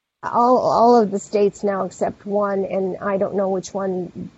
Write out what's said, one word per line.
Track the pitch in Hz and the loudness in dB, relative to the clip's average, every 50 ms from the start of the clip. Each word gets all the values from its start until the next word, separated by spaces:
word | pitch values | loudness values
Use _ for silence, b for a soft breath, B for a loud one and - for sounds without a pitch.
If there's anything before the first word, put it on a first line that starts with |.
| _ _ _ _ | _ _ _ _
all, | - - - 233 240 247 254 240 | -10 -4 0 2 4 4 4 4
all | - 147 135 196 226 240 240 240 | 2 2 4 4 6 6 6 6
of | 214 190 | 4 2
the | 196 202 | -2 -6
states | - - - 202 208 196 - - - | -6 -2 0 2 2 2 0 -2 -4
now | 202 196 190 190 | -2 -2 -2 -4
except | 180 - - 208 190 - - - | -6 -4 -6 -6 -6 -6 -8 -8
one, | 208 196 208 202 202 196 196 190 | -4 -2 -2 -2 0 -2 -4 -4
and | - - 196 190 185 180 - | -2 -2 -4 -2 -4 -6 -6
I | - 202 196 | -4 -4 -2
don't | 190 202 - - | -2 -2 -2 0
know | 202 196 190 | -2 0 0
which | 190 185 175 - | -2 -4 -4 -6
one | - 190 196 190 185 180 175 185 - 180 175 - - | -6 -4 -4 -4 -4 -4 -6 -8 -10 -12 -14 -14 -14